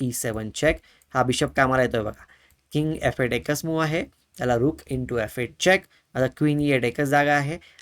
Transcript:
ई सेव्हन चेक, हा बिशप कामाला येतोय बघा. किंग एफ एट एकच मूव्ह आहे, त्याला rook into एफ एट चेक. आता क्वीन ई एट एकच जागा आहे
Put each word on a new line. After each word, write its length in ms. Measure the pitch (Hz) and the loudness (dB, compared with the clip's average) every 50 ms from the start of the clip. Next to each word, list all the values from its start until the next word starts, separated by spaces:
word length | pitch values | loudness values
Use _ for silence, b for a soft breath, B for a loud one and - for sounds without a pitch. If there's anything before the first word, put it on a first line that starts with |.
ई 100 | 135 123 120 | -4 -4 -4
सेव्हन 380 | - - 117 107 110 110 107 | -4 -6 -4 -4 -6 -6 -8
चेक, 260 | - - 147 156 170 - b b b b b b - | -6 0 0 0 0 0 b b b b b b 0
हा 80 | 131 - | 0 2
बिशप 300 | - 160 - 151 135 - | 2 2 0 0 -2 2
कामाला 260 | 143 131 127 131 131 123 | 2 2 2 4 2 2
येतोय 180 | 117 123 117 | 2 0 -2
बघा. 240 | 104 107 - - - b b b b b b b b _ - | -4 -4 -8 -10 -18 b b b b b b b b _ -2
किंग 240 | 147 156 156 160 - - | -2 0 0 -2 -2 -2
एफ 180 | 123 - - | -2 0 0
एट 120 | 127 120 127 | -2 -2 -2
एकच 320 | 117 - - 147 143 - | -4 -2 -2 -4 -4 -2
मूव्ह 180 | 160 160 160 160 | -4 -2 0 0
आहे, 220 | 151 156 175 - - _ _ _ _ _ - | 0 0 -2 -4 -6 _ _ _ _ _ -4
त्याला 180 | 127 123 120 | -2 0 2
rook 400 | 117 123 151 160 - - - 139 | 2 2 2 0 -2 -8 -8 -6
into 220 | 127 127 - 123 117 | -6 -4 -4 -4 -4
एफ 200 | 107 107 - 127 | -4 -4 -4 -6
एट 160 | 120 113 - - | -8 -8 -6 -2
चेक. 220 | - 180 190 190 - _ _ _ _ _ - | 2 2 2 2 0 _ _ _ _ _ -2
आता 120 | 127 131 | -2 -2
क्वीन 340 | 127 - - 151 151 147 147 | -2 0 0 0 2 2 2
ई 100 | 147 143 | 2 2
एट 140 | 139 127 120 | 2 2 0
एकच 200 | 120 117 - 147 | 0 -2 -2 -2
जागा 280 | 135 143 143 147 147 147 | 2 2 2 4 4 2
आहे 260 | 147 139 143 165 180 b b b b | 2 0 -2 -6 -8 b b b b